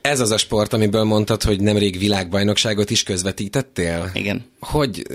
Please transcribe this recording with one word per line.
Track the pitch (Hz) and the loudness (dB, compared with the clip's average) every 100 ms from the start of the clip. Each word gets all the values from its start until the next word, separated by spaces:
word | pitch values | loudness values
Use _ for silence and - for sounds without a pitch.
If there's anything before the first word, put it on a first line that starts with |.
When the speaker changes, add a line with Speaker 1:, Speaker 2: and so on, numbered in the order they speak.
Speaker 1:
ez | 139 143 | -2 0
az | 110 | 0
a | 107 | 0
sport, | - 107 104 | 0 0 0
amiből | 113 107 110 | 2 2 2
mondtad, | 107 107 104 110 | 2 2 2 0
hogy | - 98 | 0 2
nemrég | 104 104 101 92 | 2 4 2 2
világbajnokságot | 104 98 90 98 101 101 113 104 101 | 0 0 0 0 2 0 0 0 0
is | 110 | 0
közvetítettél? | - 92 95 - 101 135 131 - 87 85 92 | 0 -2 -2 -4 -4 -4 -4 -2 -2 -2 -4
Speaker 2:
Igen. | 92 98 101 - _ | -4 -4 -4 -8 _
Speaker 1:
Hogy | - 151 135 - - | -4 -2 -2 -4 -8